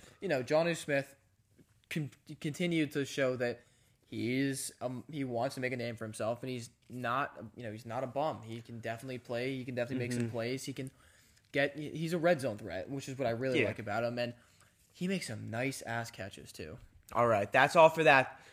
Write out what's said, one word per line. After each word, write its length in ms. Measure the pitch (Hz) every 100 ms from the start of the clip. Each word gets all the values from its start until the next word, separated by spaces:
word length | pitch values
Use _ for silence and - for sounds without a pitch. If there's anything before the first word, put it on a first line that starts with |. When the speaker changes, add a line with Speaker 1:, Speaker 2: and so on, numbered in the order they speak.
| - -
Speaker 1:
you 80 | 196
know, 140 | 139
Jonnu 320 | 123 151 170 160
Smith 400 | - 139 135 - _ _ _ _ _ _ -
con-, 220 | 170 143 - - 147
continued 520 | 160 139 180 165 147
to 140 | 147 135
show 280 | - 131 127
that 260 | 120 120 - _ _ _ _
he 300 | 110 110 131
is, 320 | 139 131 - -
um, 220 | 123 123 -
he 140 | 156
wants 320 | 131 117 131
to 60 | 135
make 120 | 127
a 40 | 123
name 180 | 120
for 100 | 113
himself, 380 | 110 107 110 120
and 80 | 131
he's 180 | 127 117 _ -
not, 420 | 127 123 127 143 - 113
you 80 | -
know, 80 | 117
he's 160 | 110 113
not 160 | 113
a 60 | 131
bum. 320 | 139 156 107
He 160 | 110 117
can 200 | 117 117
definitely 380 | 113 117 131 123
play. 380 | - 120 127 131
He 80 |
can 120 | 123 123
definitely 280 | 120 123
make 80 | 120
some 100 | 120
Speaker 2:
Mm-hmm. 80 | 117
Speaker 1:
plays. 320 | 117 117 131
He 80 | -
can 180 | 135 131 - - _ _ _ _
get, 260 | 139 143 151
he's 340 | 151 156 160
a 60 | 170
red 220 | 165 165
zone 180 | 127 107
threat, 320 | 110 90 -
which 180 | 139 135
is 80 | 131
what 120 | 120
I 20 |
really 300 | 113 131 127
Speaker 2:
Yeah. 80 | 104
Speaker 1:
like 100 | 113
about 240 | 107 107
him, 140 | 120 120
and 160 | 120 - _ _ _ _ _
he 140 | - 180
makes 200 | 190 -
some 200 | 107 107
nice 320 | 113 135 135
ass 280 | - 117 117
catches 400 | - 101 - -
too. 240 | - 78 113 - - -
Speaker 2:
All 160 | - 120
right, 220 | 107 104
that's 240 | 131 143 175
all 120 | 160
for 140 | 165
that, 380 | 156 135 131 - -